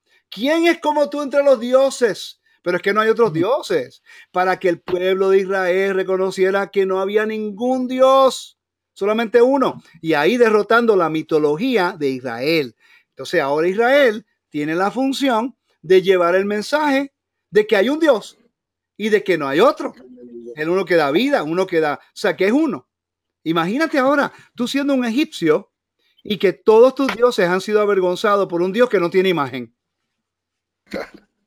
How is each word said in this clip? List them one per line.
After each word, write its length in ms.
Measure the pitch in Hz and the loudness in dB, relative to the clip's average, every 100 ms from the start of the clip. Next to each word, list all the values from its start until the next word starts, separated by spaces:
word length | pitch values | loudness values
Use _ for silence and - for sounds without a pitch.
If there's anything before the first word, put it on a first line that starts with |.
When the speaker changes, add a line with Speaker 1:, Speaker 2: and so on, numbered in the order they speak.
| _ _ _ | _ _ _
Speaker 1:
¿Quién 380 | - 262 330 339 | -6 -2 0 0
es 120 | 330 | 0
como 300 | 302 302 285 | -2 0 0
tú 120 | 285 | -2
entre 220 | 285 285 | -4 0
los 160 | 285 247 | 2 2
dioses? 840 | 240 254 269 - 233 170 - - _ _ | 2 2 2 0 -2 -4 -12 -18 _ _
Pero 160 | 175 175 | -4 -2
es 60 | |
que 100 | 196 | 0
no 80 | 202 | 0
hay 80 | 220 | 2
otros 200 | 220 226 | 2 0
Speaker 2:
Ujú. 80 | 160 | 0
Speaker 1:
dioses. 640 | 185 285 302 185 - - _ - - | 0 -2 -2 -4 -4 -12 _ -20 -8
Para 280 | 180 185 180 | -2 0 0
que 100 | 185 | -2
el 120 | 165 | -2
pueblo 480 | - 180 185 190 190 | -4 -4 -2 0 2
de 100 | 196 | 2
Israel 560 | 190 190 180 185 196 190 | 2 -2 -2 0 -2 -2
reconociera 720 | 190 185 190 185 185 196 196 | -2 -2 -2 0 0 0 -2
que 180 | 196 190 | -2 -2
no 140 | 190 | -2
había 260 | 190 208 220 | -2 -2 -2
ningún 600 | 220 214 196 247 254 254 | -4 -8 -4 -4 -2 -4
dios, 720 | 254 262 269 262 - - _ _ _ _ | 2 4 6 4 0 -12 _ _ _ _
solamente 480 | - 196 220 226 240 | -6 -2 -2 0 4
uno. 400 | 247 277 220 - - - | 4 4 0 -4 -14 -10
Y 120 | 160 | -2
ahí 220 | 151 156 247 | 0 2 4
derrotando 640 | 226 214 202 226 233 202 | 4 2 2 2 2 2
la 120 | 160 | 0
mitología 840 | 156 151 160 151 151 262 226 180 160 | -4 -2 0 0 -2 -2 0 -2 -2
de 120 | 139 | -4
Israel. 680 | 131 127 117 139 165 127 - _ _ _ | -4 -8 -6 -2 -2 -2 -10 _ _ _
Entonces 280 | - 135 175 | -18 -4 -2
ahora 280 | 139 147 175 | 0 0 0
Israel 560 | 190 240 277 262 214 - _ _ | 0 2 2 2 0 -10 _ _
tiene 260 | 147 147 165 | -8 -6 -4
la 160 | 196 | -4
función 640 | 226 269 262 269 220 247 - _ _ | -2 -4 -2 -2 -2 -4 -8 _ _
de 200 | 160 185 | 2 4
llevar 340 | 180 185 170 185 | 4 2 2 2
el 100 | 202 | 0
mensaje 680 | 208 202 294 302 269 285 _ _ _ _ | -4 -4 -2 0 0 -2 _ _ _ _
de 160 | 196 214 | -2 2
que 120 | 208 | 2
hay 100 | 220 | 2
un 120 | 311 | 2
Dios 380 | 320 220 - - _ _ _ _ _ - | 2 2 -2 -20 _ _ _ _ _ -8
y 100 | 214 | 0
de 160 | 208 | 0
que 140 | 190 165 | 0 -2
no 100 | 139 | 0
hay 140 | 139 | 2
otro. 340 | 254 302 277 - - - 120 120 117 120 | 2 2 -6 -14 -20 -20 -20 -18 -14 -8
El 120 | 156 | -2
uno 160 | 185 | -2
que 120 | 180 175 | 2 2
da 140 | 143 | 2
vida, 320 | 156 269 269 | 2 0 0
uno 220 | 151 170 185 | -2 -2 -2
que 140 | 165 | 0
da... 220 | 151 139 | 0 -2
o 80 | _ | _
sea, 220 | - 202 156 | -6 -4 0
que 120 | 190 | 0
es 40 | |
uno. 380 | 262 320 147 - _ _ _ _ _ | 0 0 -4 -12 _ _ _ _ _
Imagínate 540 | 156 170 170 247 320 302 | -4 -2 -2 -2 -2 0
ahora, 360 | 254 285 254 - _ | 0 0 -2 -6 _
tú 140 | - 240 | -8 -6
siendo 260 | 277 285 | -4 -2
un 120 | 269 240 | -2 -2
egipcio 680 | 220 311 - 165 160 - _ _ _ _ _ | -2 -4 -2 0 0 -4 _ _ _ _ _
y 160 | 202 208 | -8 -2
que 140 | 190 | -2
todos 420 | - - 220 254 | 0 4 6 6
tus 140 | 262 269 202 | 4 -2 0
dioses 320 | 247 233 175 | 0 2 0
han 140 | 185 | -2
sido 180 | 185 208 | 0 0
avergonzados 680 | 208 196 180 180 214 202 190 | 2 2 0 0 0 0 0
por 120 | 175 | -2
un 120 | 180 | -2
Dios 160 | 196 247 | 0 2
que 100 | 196 | 2
no 100 | 170 | 0
tiene 200 | 185 190 | 0 0
imagen. 440 | 165 135 127 117 _ _ _ _ _ _ _ _ _ _ _ _ - - - _ _ | 0 -4 -6 -12 _ _ _ _ _ _ _ _ _ _ _ _ -12 -12 -18 _ _